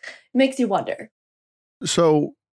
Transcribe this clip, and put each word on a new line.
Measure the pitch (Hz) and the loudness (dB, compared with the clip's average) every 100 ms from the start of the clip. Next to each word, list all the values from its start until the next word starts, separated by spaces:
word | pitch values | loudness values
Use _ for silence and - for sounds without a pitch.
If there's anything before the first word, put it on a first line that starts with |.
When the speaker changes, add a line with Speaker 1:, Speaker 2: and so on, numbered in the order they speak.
Speaker 1:
It | - - _ 247 | -20 -20 _ 0
makes | 269 262 | 2 2
you | 226 | -2
wonder. | 180 - - - _ _ _ _ _ _ _ | -2 -4 -10 -12 _ _ _ _ _ _ _
Speaker 2:
So | 175 - 170 151 147 - _ | -4 2 4 2 0 -8 _